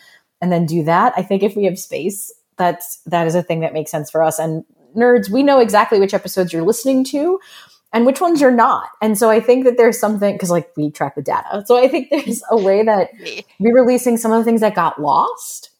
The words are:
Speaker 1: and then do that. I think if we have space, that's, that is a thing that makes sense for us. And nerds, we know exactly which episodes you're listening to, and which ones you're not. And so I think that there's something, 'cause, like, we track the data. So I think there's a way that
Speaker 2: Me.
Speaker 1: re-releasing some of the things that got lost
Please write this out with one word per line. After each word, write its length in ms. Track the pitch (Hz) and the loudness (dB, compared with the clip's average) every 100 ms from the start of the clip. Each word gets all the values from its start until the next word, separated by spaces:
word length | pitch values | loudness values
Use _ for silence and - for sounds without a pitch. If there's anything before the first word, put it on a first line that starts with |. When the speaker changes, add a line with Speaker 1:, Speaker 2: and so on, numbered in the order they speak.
| _ _ _ _ | _ _ _ _
Speaker 1:
and 100 | 175 | -2
then 140 | 170 170 | 0 0
do 180 | 170 | -2
that. 300 | 156 170 240 185 | 0 2 2 0
I 60 | |
think 200 | 190 196 | -4 -2
if 120 | 202 214 | -2 -2
we 80 | 196 | -2
have 140 | 180 | -4
space, 540 | - 139 165 196 - - _ - | -10 -8 -8 -10 -14 -18 _ -4
that's, 400 | 180 170 - - - | -2 -2 -10 -16 -6
that 220 | 170 165 | -2 0
is 80 | 175 | -2
a 80 | |
thing 180 | 165 165 | -2 -4
that 100 | 160 | -4
makes 180 | 156 156 | -6 -6
sense 200 | 156 147 | -8 -6
for 100 | 156 | -2
us. 180 | 160 156 | 0 -2
And 260 | 160 160 - _ _ 185 | -4 -6 -10 _ _ 0
nerds, 320 | 247 247 196 | 2 2 2
we 120 | 233 | 0
know 160 | 277 269 | 2 4
exactly 400 | 226 208 233 208 | 4 2 2 2
which 140 | 196 | 2
episodes 380 | 196 190 - 180 | -2 -4 -4 -2
you're 120 | 165 | -2
listening 420 | 165 226 262 262 262 | -2 -2 0 0 0
to, 340 | 285 320 381 - - - _ _ | -2 -2 -4 -6 -20 -20 _ _
and 120 | 220 240 | 0 2
which 140 | 262 | 2
ones 220 | 349 320 | 0 4
you're 100 | 269 | 4
not. 360 | 247 247 202 - - | 4 2 0 -6 -4
And 160 | 220 208 | -2 2
so 120 | 226 | 2
I 100 | 220 | 2
think 240 | 226 254 262 | 2 2 2
that 120 | 240 | 4
there's 220 | 233 220 | 2 2
something, 360 | 214 214 202 196 | -2 0 -2 -2
'cause, 120 | 185 | -2
like, 200 | 175 165 - | -2 -4 -6
we 140 | 151 | -6
track 240 | - 143 - | -4 -6 -6
the 60 | |
data. 420 | 139 - - 202 202 | -4 -6 -6 -8 0
So 100 | 240 | 4
I 100 | 262 | 4
think 220 | 330 254 | 2 -2
there's 320 | 311 - 226 - | -4 -4 -8 -2
a 80 | 226 | 0
way 260 | 190 196 | 2 2
that 300 | 220 208 175 | 2 0 -2
Speaker 2:
Me. 320 | - 170 113 - - | -6 -14 -14 -16 -2
Speaker 1:
re-releasing 580 | 214 247 247 247 247 233 | 2 4 4 2 0 -2
some 140 | 226 | 0
of 80 | 226 | 0
the 40 | |
things 180 | 226 226 | 2 2
that 120 | 214 202 | 0 0
got 240 | 165 - | -2 -2
lost 680 | 147 135 480 494 - - - _ | 0 2 0 -4 -14 -16 -20 _